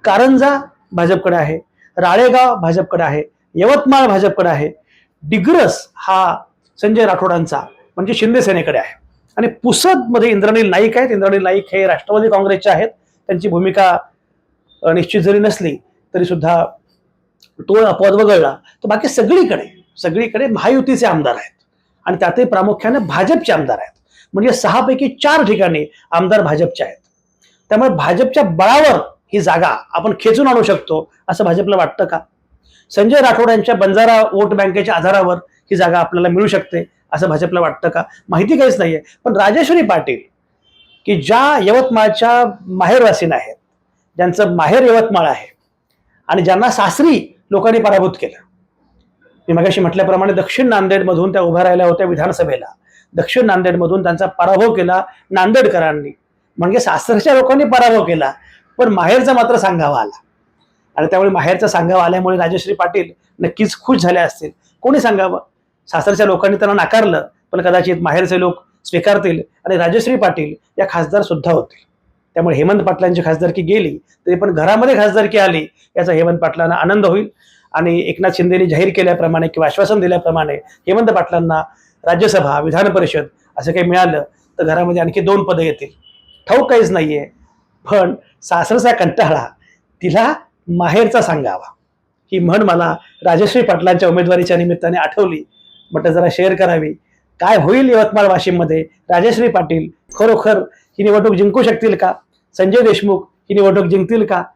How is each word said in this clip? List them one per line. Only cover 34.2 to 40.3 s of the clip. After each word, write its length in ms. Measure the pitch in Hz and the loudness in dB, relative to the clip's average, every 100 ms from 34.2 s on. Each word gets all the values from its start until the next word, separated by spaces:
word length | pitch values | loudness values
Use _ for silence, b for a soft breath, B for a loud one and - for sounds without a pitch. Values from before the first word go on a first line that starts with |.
वोट 320 | 220 196 202 | 2 0 0
बँकेच्या 420 | 202 196 190 185 175 | 0 -2 -2 -2 -2
आधारावर 400 | 170 196 185 175 | 0 0 0 -2
ही 380 | - _ _ 190 | -8 _ _ -2
जागा 240 | 180 170 | 0 0
आपल्याला 280 | 165 175 175 | 0 -2 0
मिळू 180 | 175 208 | 0 0
शकते 380 | 196 - 170 170 _ _ | -2 -4 -10 -10 _ _
असं 180 | 151 175 | -4 -2
भाजपला 300 | 151 170 175 | -2 -2 -2
वाटतं 300 | 165 - 170 | -2 -2 -4
का? 140 | 165 170 B B | -4 -8 B B
माहिती 300 | 165 202 302 | -2 0 2
काहीच 200 | 262 - | 2 2
नाहीये. 220 | 170 156 b b | -2 -4 b b
पण 120 | - 196 | -4 0
राजेश्वरी 460 | 202 247 285 349 | 2 2 2 2
पाटील 380 | 226 175 151 120 - | 2 0 -2 -8 -10